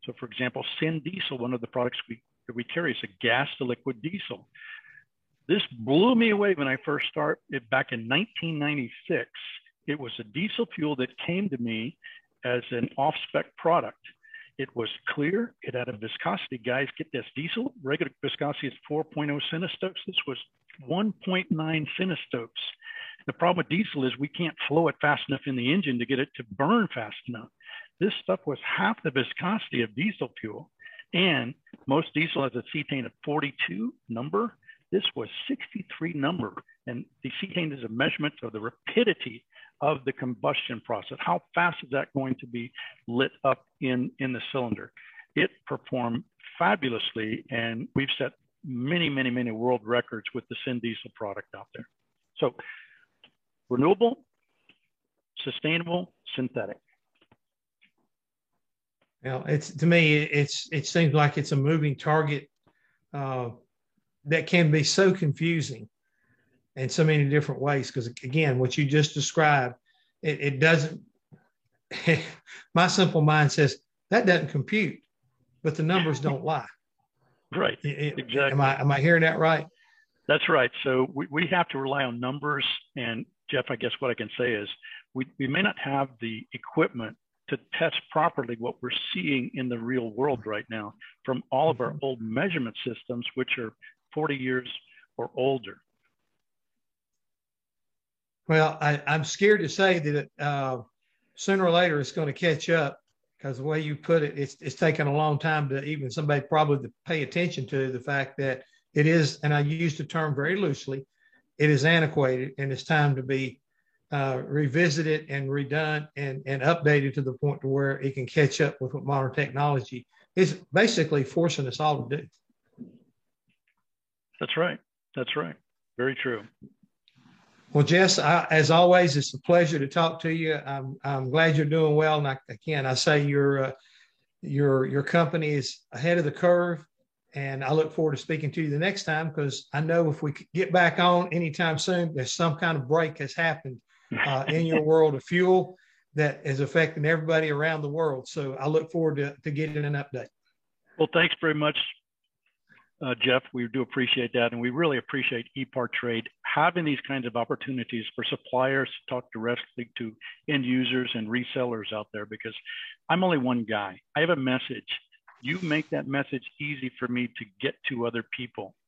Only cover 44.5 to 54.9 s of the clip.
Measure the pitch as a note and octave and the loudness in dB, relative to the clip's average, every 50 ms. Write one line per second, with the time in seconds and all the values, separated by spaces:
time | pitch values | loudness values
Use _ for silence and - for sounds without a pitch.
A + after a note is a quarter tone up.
44.5 | - C#3 B2 A#2 A2 - - - _ - - - - - - _ _ D3 D#3+ - | -4 -4 -2 -2 -4 -6 -8 -16 _ -20 -20 -20 -20 -20 -20 _ _ 0 0 0
45.5 | - _ _ - C#3+ C3 _ - - B2+ A#2+ A#2+ A#2 B2 - _ _ _ - - | -2 _ _ -8 -8 -8 _ -6 -4 -2 -2 -2 -2 -4 -6 _ _ _ -20 -20
46.5 | - - E3+ F#3 G#3 G3 D3 C3 A#2 A2 - - - A2+ A2 G#2+ A2 - - _ | -4 0 2 2 2 2 0 -2 -2 -2 -4 -6 -4 -4 -4 -4 -4 -6 -6 _
47.5 | C3 A#2 A#2 A#2 A2+ A2+ A#2+ - _ C#3 C3+ C3+ - - C#3 B2 - _ _ _ | -4 -4 -4 -4 -4 -6 -8 -4 _ -2 -2 -2 -2 -4 -4 -6 -6 _ _ _
48.5 | _ _ _ D#3 B2+ A#2+ B2 C3+ E3 F3 E3+ D3+ C#3+ C3+ C3 B2+ A#2+ B2 B2 A#2+ | _ _ _ -8 -6 -4 -2 -2 0 0 0 0 0 0 0 0 0 0 -2 -2
49.5 | A2 A2 A#2 B2 B2+ A#2+ G#2+ G#2+ A#2+ A#2+ A#2 - - A2+ - - _ B2+ - _ | -2 -2 0 2 2 0 0 0 0 0 0 -2 -8 -10 -10 -8 _ -8 -10 _
50.5 | - - - - B2+ A#2+ A2 A#2 A2+ - - A#2+ _ - A2+ G#2 G2 G2+ G2 _ | -14 -10 -6 -6 -6 -4 -4 -6 -6 -6 -12 -18 _ -10 -10 -8 -8 -10 -12 _
51.5 | - G2+ G2 _ _ - - _ _ _ _ _ _ _ _ _ _ - - C3 | -16 -18 -18 _ _ -18 -18 _ _ _ _ _ _ _ _ _ _ -2 -2 -2
52.5 | - _ - - - - - - _ _ _ _ _ _ _ - _ _ _ _ | -2 _ -16 -18 -16 -20 -20 -20 _ _ _ _ _ _ _ -20 _ _ _ _
53.5 | _ _ _ _ B2+ B2 C3+ D#3+ G3+ F#3+ A3+ A#3 B3+ - _ _ _ _ _ _ | _ _ _ _ -2 2 4 4 4 4 4 0 0 -2 _ _ _ _ _ _
54.5 | _ _ _ _ - _ _ _ | _ _ _ _ -20 _ _ _